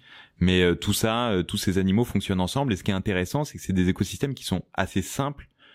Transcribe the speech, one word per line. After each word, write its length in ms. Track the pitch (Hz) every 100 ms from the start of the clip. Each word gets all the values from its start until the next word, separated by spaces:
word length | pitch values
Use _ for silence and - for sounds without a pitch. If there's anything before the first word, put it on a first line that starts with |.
| - - - -
Mais, 220 | 87 92
euh, 120 | 90
tout 180 | 82 -
ça, 360 | 98 113 113 123
euh, 160 | 95
tous 140 | 87 101
ces 200 | - 92
animaux 260 | 95 101
fonctionnent 360 | 123 101 - 92
ensemble. 320 | 90 139 139
Et 40 | 95
ce 60 |
qui 80 | -
est 40 |
intéressant, 500 | 95 110 92 90 143
c'est 140 | 151 87
que 40 |
c'est 100 | -
des 160 | 92 90
écosystèmes 460 | 90 101 - 143
qui 100 | 127
sont 200 | - 90 -
assez 280 | - 95 98
simples, 460 | - - 139 147 - _ _